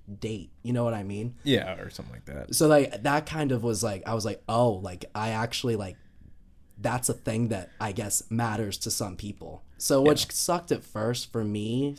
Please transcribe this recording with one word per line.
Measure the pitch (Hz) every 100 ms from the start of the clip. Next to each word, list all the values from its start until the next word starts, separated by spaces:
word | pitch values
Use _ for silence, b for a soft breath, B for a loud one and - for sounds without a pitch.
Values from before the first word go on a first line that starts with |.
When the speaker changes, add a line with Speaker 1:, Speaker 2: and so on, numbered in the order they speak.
| - 101
Speaker 1:
date. | 110 107 - -
You | 117
know | 123
what | 117 107
I |
mean? | 98 101 117 120
Speaker 2:
Yeah, | 147 120 92 92
or | 95
something | - - -
like | -
that. | 71 - -
Speaker 1:
So, | 156
like, | 147 135 -
that | 139 147 151
kind | 156 143
of | 123
was, | 117 107
like, | 113 95 -
I | 113
was | 107
like, | 98 -
"Oh, | 113 123
like, | 95 95 90 -
I | 104 110
actually, | 110 117 - 123 110
like, | 95 - - - - - - - - -
that's | 113 123 -
a |
thing | 117 - 110 113
that | 101 87 -
I | 107
guess | 98 104 - -
matters | 113 117 110 101 -
to | 113
some | - 104 90
people." | 104 - 82 78 - -
So, | - 139
which | 143 147 -
Speaker 2:
Yeah. |
Speaker 1:
sucked | - - 175 -
at | 139
first | - 107 110 120 -
for | 113 107
me | 104 107 123 143